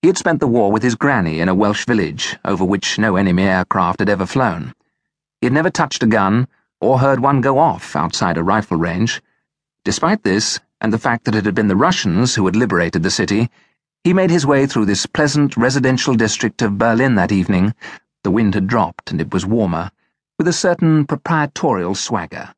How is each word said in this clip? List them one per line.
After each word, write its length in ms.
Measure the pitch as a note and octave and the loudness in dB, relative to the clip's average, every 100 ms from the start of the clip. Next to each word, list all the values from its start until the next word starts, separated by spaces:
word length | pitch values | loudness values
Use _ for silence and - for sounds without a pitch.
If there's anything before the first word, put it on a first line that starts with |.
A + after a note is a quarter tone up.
He 40 | E3 | 2
had 120 | F#3 | 2
spent 200 | F3+ D3+ | 0 0
the 80 | C#3+ | 2
war 240 | A#2 G2+ | 2 2
with 140 | G#2+ | 2
his 100 | B2 | 0
granny 460 | A2+ C#3+ B2+ E2+ D#2 | 0 0 2 0 0
in 80 | F2+ | 0
a 60 | |
Welsh 300 | F#2 G#2 G#2 | 2 2 0
village 520 | - A2+ E2 D2 - - | -2 0 -2 -4 -10 -6
over 200 | - F#2+ | -4 -2
which 320 | F#2 G2 - - | 0 -2 -2 -2
no 200 | G#2 F#2 | 0 2
enemy 260 | G2 F2+ | 2 2
aircraft 560 | G2 F#2 F2+ G2 F2 F2 | 2 0 0 0 0 0
had 100 | G2+ | -2
ever 160 | G2 | 0
flown. 480 | F#2 C3+ A#2+ E2+ C2+ - _ _ _ _ _ _ | -2 0 -2 -2 -10 -16 _ _ _ _ _ _
He 60 | B2 | 0
had 60 | |
never 160 | C#3 E3 | 2 0
touched 360 | F3 D3+ - | 0 -4 0
a 20 | A#2 | 2
gun 400 | A2 F#2+ A2 C3 _ _ _ | 2 2 0 -2 _ _ _
or 200 | G#2+ B2+ | 0 2
heard 180 | C#3 C3 | 2 2
one 220 | C3+ C#3 | 2 2
go 180 | C3+ C3+ | 2 2
off 380 | D#3 C3 - - | 2 0 -6 -4
outside 400 | E2 - F#2+ D#2+ | -4 -2 -2 -2
a 80 | |
rifle 320 | E2+ G#2+ - E2 | 0 0 0 -2
range. 440 | E2+ F2 A#2 - _ _ _ _ _ _ | -2 -2 -2 -4 _ _ _ _ _ _
Despite 380 | - - E3 G#3+ | -6 -2 0 0
this, 380 | G#2 G2 - - _ _ | 0 0 -2 -6 _ _
and 120 | A2 | -2
the 60 | A2 | -2
fact 240 | B2+ A#2+ | -2 -2
that 100 | - | -2
it 100 | A2 | 0
had 120 | G2+ F#2+ | 0 0
been 100 | G#2+ | 0
the 80 | |
Russians 640 | F#2+ D#3 F#3 G2+ E2+ B2 - | 2 2 0 0 0 0 0
who 100 | F#2 | 0
had 80 | |
liberated 480 | G2 A#2+ F2+ E2+ F2 | 0 0 0 0 -2
the 80 | F2 | -2
city, 400 | - F#2 G2+ A#2+ _ _ _ _ _ | -2 -2 0 -2 _ _ _ _ _
he 80 | E3+ | 0
made 180 | F#3 F#3 | 2 2
his 160 | E3+ C#3 | 2 2
way 180 | C#3 | 2
through 220 | C3+ B2 G#2 | 2 0 0
this 200 | G2 - | 0 -2
pleasant 500 | - D3 D3 C#3+ - | 0 0 2 0 2
residential 580 | A#2+ C3+ C3 B2+ - | 0 2 0 0 0
district 480 | A#2 A2 - A#2 - | 2 0 0 -4 -2
of 160 | A2+ G2+ | -4 0
Berlin 380 | A2+ A2+ C3 A2 | 2 2 2 2
that 160 | F2 | 2
evening, 420 | G2 F2+ F#2 G2 A2+ - - _ _ | 0 0 2 0 -2 -14 -20 _ _
the 80 | G2 | -2
wind 240 | G2 G#2+ | 0 0
had 140 | G2 F#2+ | 0 0
dropped 420 | A#2 E2+ - - | 0 -2 -6 -8
and 100 | D2 | -6
it 120 | D2 | -4
was 120 | F#2+ | -4
warmer, 460 | F#2 A2+ G2 E2 F#2 _ _ _ _ _ | -2 0 0 -2 -6 _ _ _ _ _
with 120 | E3 | -2
a 40 | |
certain 520 | - F#3+ E3+ E3 D#3 C#3+ | 0 0 2 2 2 0
proprietorial 880 | C#3+ - D#3+ C#3+ - G3 G#2 F2 | -4 -2 -2 -2 -2 -2 0 -2
swagger 580 | G2 - G#2+ E2 - F2+ | -4 -4 -6 -6 -12 -16